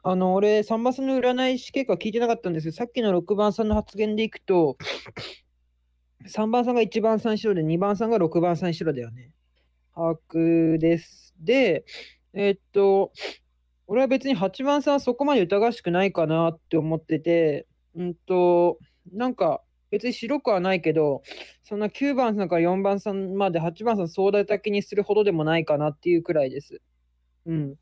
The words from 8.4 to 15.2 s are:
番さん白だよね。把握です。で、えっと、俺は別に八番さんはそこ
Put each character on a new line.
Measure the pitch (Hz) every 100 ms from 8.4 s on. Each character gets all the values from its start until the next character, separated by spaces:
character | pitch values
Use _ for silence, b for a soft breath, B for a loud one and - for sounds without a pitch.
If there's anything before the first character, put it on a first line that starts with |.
番 | 175 165
さ | 180
ん |
白 | 160 160
だ | 131
よ | 117
ね。 | 120 127 _ _ _ _ _ _
把 | - 165 160 _
握 | 165 165 165 165 160
で | 160 165
す。 | - - _ _
で、 | 160 262 233 151 B B B B _
え | 190 202
っ | 196 _
と、 | 202 196 196 196 B B B _ _ _ _ -
俺 | 214
は | 262
別 | 262 262
に |
八 | 214 196 -
番 | 269 285
さ | 294
ん |
は | 285
そ | 254
こ | 240